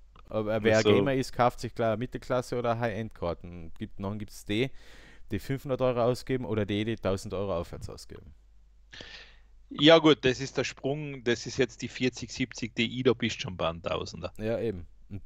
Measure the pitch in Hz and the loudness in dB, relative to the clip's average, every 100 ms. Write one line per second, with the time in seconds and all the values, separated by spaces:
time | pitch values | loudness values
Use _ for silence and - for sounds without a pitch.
0 | - - - 110 107 110 110 110 107 101 | -20 -20 -6 -4 0 2 4 6 8 6
1 | 101 135 123 - 123 - 117 - 113 107 | 6 0 0 2 2 2 -6 -2 0 0
2 | 123 123 - 127 - 123 117 113 120 101 | -4 -6 -2 -2 -2 -2 0 0 0 -2
3 | 110 - 87 82 90 87 82 - 110 - | -6 -4 -4 -4 -8 -12 -10 -8 -10 -6
4 | 98 107 104 - - 107 135 - - - | -6 -6 -8 -10 -2 0 -2 -6 -16 -20
5 | - - - 101 - 135 143 127 127 120 | -20 -16 -6 -6 -4 -6 -2 0 2 4
6 | 117 123 - 131 120 107 101 104 110 110 | 2 2 -2 -2 0 -2 0 0 -2 -2
7 | 98 95 107 95 101 85 85 - - - | 0 -2 -4 -4 -2 -2 -4 -8 -12 -12
8 | - - - - - - - - - - | -16 -16 -18 -20 -20 -20 -20 -20 -20 -18
9 | - - - - - - - 269 147 165 | -18 -18 -20 -20 -20 -20 -10 6 10 10
10 | 156 143 127 117 135 - 123 - 135 151 | 10 6 4 0 -2 -2 -4 -4 -4 -4
11 | 147 135 117 117 127 120 123 - 120 - | -6 -4 -2 -2 0 0 0 -2 -10 -2
12 | 127 - 117 - 131 - 113 - 113 123 | -2 -2 -8 -4 -4 -4 -6 -2 -2 2
13 | 127 113 113 - - 87 82 85 87 85 | 2 4 0 -2 -6 -2 -2 -2 -4 -4
14 | 82 82 90 - 110 113 113 92 - - | -4 -8 -10 -6 -4 -2 -2 -4 -10 -16
15 | - 98 | -14 -6